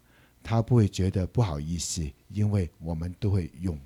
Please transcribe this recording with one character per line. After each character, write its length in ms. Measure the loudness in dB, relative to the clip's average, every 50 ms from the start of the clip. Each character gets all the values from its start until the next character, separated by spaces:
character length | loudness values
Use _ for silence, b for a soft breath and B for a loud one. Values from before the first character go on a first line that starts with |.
| b b b b b b b _ -6
他 180 | -2 0 0
不 140 | 2 4 6
会 120 | 6 6
觉 220 | 4 4 0 0 0
得 160 | 2 0 -2
不 160 | 0 0 0
好 180 | 0 0 0 -4
意 160 | -4 -4 -4
思， 320 | -4 -4 -4 -4 -4 -6 -6 -8 _ _ -8
因 220 | -4 -2 0 2
为 180 | 2 0 0 -2 -6
我 160 | -8 -8 -6 -6
们 180 | -4 -6 -6 -6 -2
都 120 | 0 0
会 180 | 2 0 0 -2 -6 -6
拥 140 | -4 -4 -4 -6 -10